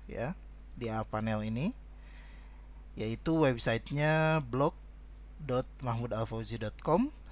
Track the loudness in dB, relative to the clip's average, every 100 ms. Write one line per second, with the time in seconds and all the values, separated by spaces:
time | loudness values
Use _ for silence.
0 | -10 -4 -4 -4 -10 -16 -14 -6 -2 -2
1 | 0 0 2 2 0 0 0 -2 -10 -16
2 | -16 -16 -16 -16 -16 -16 -16 -16 -12 -6
3 | -4 -2 2 6 6 6 4 2 0 2
4 | 4 6 6 4 2 2 2 2 -8 -16
5 | -16 -16 -16 -8 -2 0 0 -4 -2 -2
6 | -2 -2 -2 -2 -4 -4 -4 -2 4 4
7 | 4 -2 -14